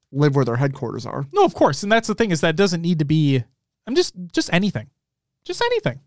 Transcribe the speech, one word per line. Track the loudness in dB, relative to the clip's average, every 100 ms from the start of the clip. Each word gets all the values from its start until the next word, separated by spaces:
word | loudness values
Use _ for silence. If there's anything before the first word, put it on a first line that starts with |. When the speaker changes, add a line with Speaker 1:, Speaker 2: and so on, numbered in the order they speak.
| _
Speaker 1:
live | 0 2 2
where |
their | 0 0
headquarters | -2 -2 -8 -8 -8
are. | -8 -4
Speaker 2:
No, | 2
of | 2
course. | 4 0 2
And | 2
that's | 0 2
the |
thing | -2 0
is | 2
that | 0 2
doesn't | 0 0
need | 0 0
to |
be, | 2 2 2 0 -2 _ _ _ -2
I'm | -2
just, | -2 -6 -6
just | -4 0
anything. | 0 0 -4 -10 _ _ _ _ _
Just | -12 -2
anything. | 0 0 -2 -6